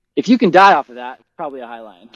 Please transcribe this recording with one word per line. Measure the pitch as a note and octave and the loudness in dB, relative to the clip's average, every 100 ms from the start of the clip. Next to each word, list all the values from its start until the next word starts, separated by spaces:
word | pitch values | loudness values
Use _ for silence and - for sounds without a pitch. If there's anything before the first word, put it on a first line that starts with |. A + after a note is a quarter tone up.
| _ - | _ -10
if | C#3+ | -2
you | A#3+ | 0
can | G#3+ | 2
die | F3 G3 | 4 4
off | E3 B2+ | 4 -2
of | B2 | -14
that, | B2 C3 | -18 -18
it's | _ _ | _ _
probably | D#3 C3+ | -16 -14
a | A#2 | -18
high | A#2 | -18
line. | A2 F2 G#2+ | -20 _ _